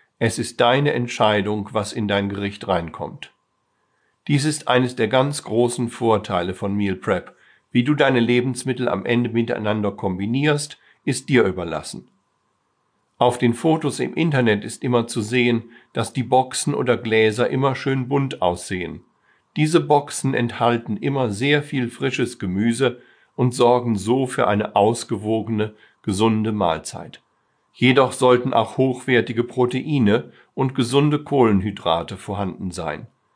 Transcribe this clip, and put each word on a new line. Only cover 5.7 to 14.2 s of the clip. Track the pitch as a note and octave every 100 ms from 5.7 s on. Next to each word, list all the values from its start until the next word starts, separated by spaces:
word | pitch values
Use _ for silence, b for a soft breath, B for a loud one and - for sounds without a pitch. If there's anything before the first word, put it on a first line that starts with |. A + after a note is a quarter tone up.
| A#2+ A#2
Vorteile | - A#2 G#2+ G#2+ F#2 F2+
von | F#2 G2+ G2+
Meal | G2+ F#2
Prep. | - F2+ - b b b b
Wie | B2+
du | B2
deine | D3 C#3 B2+
Lebensmittel | A#2 B2 B2+ B2 C3 B2 B2
am | F#2+ F#2+
Ende | A#2+ A#2+
miteinander | A2+ A#2 A#2+ G#2+ G#2+ G#2
kombinierst, | G2+ G2+ F#2 G#2 C3 D3+ D3 - - b b
ist | - B2+ -
dir | B2+
überlassen. | G2+ F2 E2+ D#2 - - - _ _ _ _ _ _ _ _ _ _ -
Auf | B2+ B2
den | B2
Fotos | A#2 D#3+ D#3 D3 -
im | B2
Internet | -